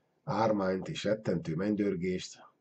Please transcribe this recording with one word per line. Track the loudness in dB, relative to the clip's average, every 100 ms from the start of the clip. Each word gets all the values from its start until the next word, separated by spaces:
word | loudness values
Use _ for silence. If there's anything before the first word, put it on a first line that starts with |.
| _ _
Ármányt | -4 2 2 4 2 0 -2
és | -4
rettentő | 0 0 0 -2 -2
mennydörgést? | -2 0 2 2 0 0 -2 -4 -14 -20 _